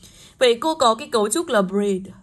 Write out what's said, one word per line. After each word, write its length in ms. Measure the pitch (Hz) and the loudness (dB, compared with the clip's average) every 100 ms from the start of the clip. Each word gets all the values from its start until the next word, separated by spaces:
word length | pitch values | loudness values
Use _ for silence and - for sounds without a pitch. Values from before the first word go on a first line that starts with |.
| - - - - | -20 -20 -20 0
Vậy 200 | 247 233 | 2 2
cô 140 | 320 | -2
có 200 | 311 240 | 2 2
cái 140 | 226 294 | 0 -2
cấu 200 | 233 214 | -2 0
trúc 200 | 330 330 | -2 0
là 140 | 220 | 0
breed 400 | 185 202 202 190 190 - | 0 -2 -2 -4 -6 -18